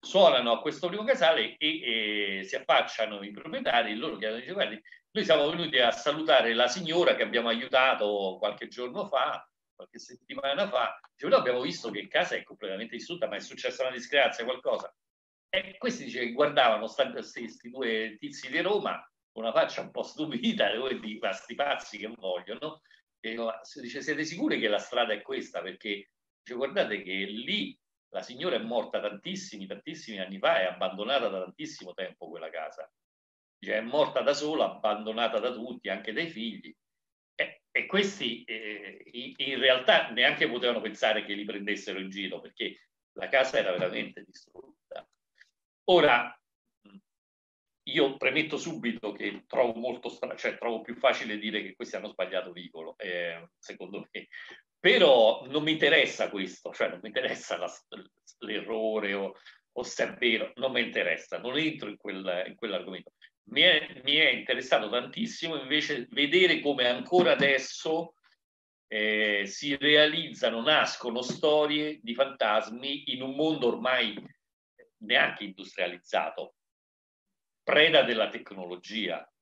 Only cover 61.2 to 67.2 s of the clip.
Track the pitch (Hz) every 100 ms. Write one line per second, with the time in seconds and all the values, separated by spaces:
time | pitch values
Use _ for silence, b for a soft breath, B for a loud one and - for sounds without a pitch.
61.2 | - 90 123 135 156 - 104 101 101 95
62.2 | 95 90 92 - 113 92 90 92 - _
63.2 | B _ _ 127 175 156 156 135 131 147
64.2 | 151 123 101 123 131 147 104 120 123 -
65.2 | 113 - 165 151 131 151 147 143 117 117
66.2 | 143 170 180 151 143 139 123 123 127 180